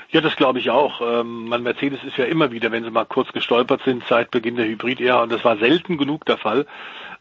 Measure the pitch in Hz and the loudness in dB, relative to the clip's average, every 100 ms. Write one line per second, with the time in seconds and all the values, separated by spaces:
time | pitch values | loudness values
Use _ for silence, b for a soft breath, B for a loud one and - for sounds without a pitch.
0 | B 160 156 - 135 123 120 120 143 - | B 0 2 2 2 2 2 4 2 0
1 | 117 117 117 117 113 120 120 117 139 131 | -2 0 -2 -8 -4 -2 -2 -2 -4 -4
2 | 131 - 123 160 147 117 117 113 117 113 | -8 -2 0 2 2 0 -2 -2 -2 -2
3 | 107 - 123 117 - 120 120 135 - 123 | 0 -2 -2 -4 0 2 2 0 0 -2
4 | - 117 117 123 117 120 107 110 117 127 | 2 2 2 -2 -2 -2 -2 -2 -4 -2
5 | 123 123 117 113 120 104 117 170 - 160 | 2 2 2 2 2 2 4 2 0 -2
6 | 139 156 - 120 - 117 147 B B B | -2 -2 -2 -2 0 -2 -2 B B B
7 | B B | B B